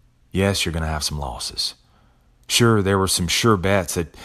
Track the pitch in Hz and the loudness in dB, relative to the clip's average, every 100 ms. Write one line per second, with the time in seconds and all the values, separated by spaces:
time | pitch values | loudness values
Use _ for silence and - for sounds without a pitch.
0 | _ _ _ 92 98 101 92 82 78 78 | _ _ _ 0 0 0 -2 -2 -4 -4
1 | - 76 67 64 - - - - _ _ | -6 -6 -8 -8 -10 -6 -8 -8 _ _
2 | _ _ _ _ - - 117 110 98 98 | _ _ _ _ -2 2 4 4 2 2
3 | 95 - 85 - 117 104 92 98 87 90 | 2 -2 -2 2 4 4 2 0 0 -4
4 | 82 - | -6 -10